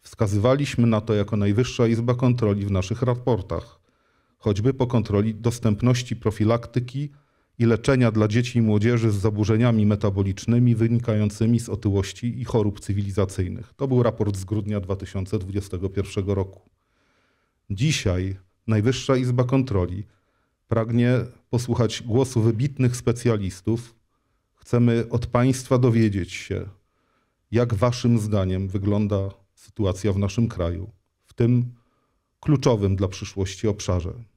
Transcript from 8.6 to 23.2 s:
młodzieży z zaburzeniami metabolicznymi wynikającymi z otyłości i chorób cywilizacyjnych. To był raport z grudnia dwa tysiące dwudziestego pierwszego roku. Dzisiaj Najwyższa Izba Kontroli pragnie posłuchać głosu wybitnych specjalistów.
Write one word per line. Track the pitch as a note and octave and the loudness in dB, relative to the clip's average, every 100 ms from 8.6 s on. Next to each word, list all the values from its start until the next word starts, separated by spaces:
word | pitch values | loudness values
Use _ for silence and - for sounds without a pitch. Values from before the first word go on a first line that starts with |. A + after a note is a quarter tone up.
młodzieży | A2 G#2+ A2 A#2+ A2+ | 2 4 2 2 2
z | |
zaburzeniami | G2+ G#2 G#2 G#2 A2 A#2+ A2+ G#2 | 0 0 0 2 2 4 4 2
metabolicznymi | G#2 G#2+ F#2+ G2 F#2+ - A#2 B2 | 2 0 0 -2 -2 0 4 4
wynikającymi | A2+ A2+ A#2 A#2 G#2+ G#2 G#2 A2+ A#2 | 4 2 0 0 0 0 0 2 2
z | A#2+ | 0
otyłości | G#2 G#2 G2 F#2+ - A#2+ A#2+ | -4 0 0 -2 -6 -8 -6
i | |
chorób | B2 A#2+ G#2 G2 | -2 0 0 -4
cywilizacyjnych. | - G2+ G2 F#2+ F#2+ - F2+ F#2 - _ | -6 -4 -4 -2 -2 -2 -6 -6 -14 _
To | C#3 | 0
był | B2 | 2
raport | A2+ A2 G#2 F#2+ | 2 0 -2 -2
z | |
grudnia | F#2+ G#2+ G#2 G#2 | -4 -4 -2 -6
dwa | F#2 G2 | -4 -6
tysiące | F#2+ G2 F#2+ A2 | -6 -8 -4 -6
dwudziestego | F#2+ G2 F#2+ F2+ F#2 | -4 -8 -6 -8 -6
pierwszego | G2 F#2+ - F#2+ | -4 -6 -4 -2
roku. | G2 F#2+ - _ _ _ _ _ _ _ _ _ _ _ | -2 -2 -8 _ _ _ _ _ _ _ _ _ _ _
Dzisiaj | G2 C#3+ D3 - F2+ F#2 G2 _ _ - | -2 0 0 0 0 -2 -8 _ _ -2
Najwyższa | A2 G#2+ B2+ - C3 | 2 2 0 0 0
Izba | B2+ B2 | 2 0
Kontroli | B2 C3 B2 G2 F2 F#2 G2+ _ _ _ _ _ _ | 2 2 0 0 -2 -4 -12 _ _ _ _ _ _
pragnie | A2 A2+ A#2 A#2+ B2 - - _ | -2 0 2 2 2 -2 -10 _
posłuchać | A#2+ A#2+ A#2 A2 - | -4 -2 0 0 -2
głosu | B2 A2 C3 A#2+ | -2 0 2 2
wybitnych | A2 A2 B2+ - B2+ B2 | 2 2 -2 0 0 0
specjalistów. | - A2+ | -2 0